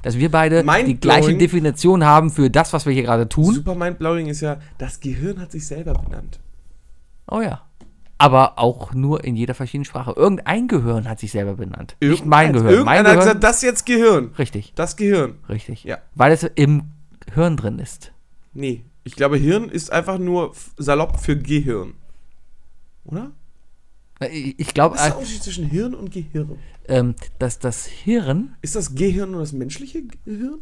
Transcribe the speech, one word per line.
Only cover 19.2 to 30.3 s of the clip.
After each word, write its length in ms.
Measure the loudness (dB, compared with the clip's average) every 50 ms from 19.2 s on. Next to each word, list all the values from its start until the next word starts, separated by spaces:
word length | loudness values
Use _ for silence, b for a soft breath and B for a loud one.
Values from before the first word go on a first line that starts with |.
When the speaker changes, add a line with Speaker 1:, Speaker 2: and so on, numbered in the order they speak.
| 0 2 2
Speaker 2:
Hirn 320 | 2 2 2 2 2 0 -4
ist 240 | -8 -10 -8 -4 -4
einfach 260 | -4 -2 -2 -4 -4
nur 320 | -2 -2 -2 -2 -2 -4
f-, 220 | -6 -12 -20 -18 -14
salopp 440 | -8 -2 0 0 0 2 0 -2 -2
für 160 | 0 0 -2 -2
Gehirn. 560 | 0 -2 0 0 0 0 -4 -4 -6 -10 -14 -16 -18 -18 -18 -18 -18 -20 -20 -20 -20 -20 -20 -20 -18 -20 -20 -20 -20 -20 -20 -20 -16
Oder? 260 | -10 -10 -10 -10 -10 -16 -18 -20 -20 -20 -20 -20 -20 -20 -20 -20 -20 -20 -20 _ _ -16 -12
Speaker 1:
Na, 100 | -10 -10
ich, 300 | -8 -8 -10 -8 -8 -8
ich 160 | -8 -6 0
glaub, 200 | 2 2 2 2
Speaker 2:
Was 60 | 2
ist 60 | 0
der 80 | 0 0
Speaker 1:
äh, 40 | -2
Speaker 2:
Unterschied 240 | -8 -10 -10 -10 -8
zwischen 200 | -10 -8 -6 -6
Hirn 280 | -4 -4 -4 -4 -4 -8
und 160 | -10 -12 -12
Gehirn? 480 | -12 -12 -12 -8 -8 -8 -8 -8 -10 b b b b b -8 -2
Speaker 1:
ähm, 260 | 0 0 0 0 -4 -6 -10 -12 -8 -6
dass 200 | -6 -6 -6 -4
das 260 | -6 -6 -6 -6 -10
Hirn 720 | -12 -12 -8 -4 -2 0 0 0 0 -2 -2 -2 -6 -10 -12 -10
Speaker 2:
Ist 120 | -8 -6
das 200 | -6 -6 -6 -4
Gehirn 340 | -2 0 0 0 0 -4 -4
nur 100 | -6 -8
das 120 | -8 -8 -8
menschliche 500 | -8 -8 -10 -10 -12 -14 -12 -12 -12 -12 -12 -16 -16 -14
Gehirn? 340 | -12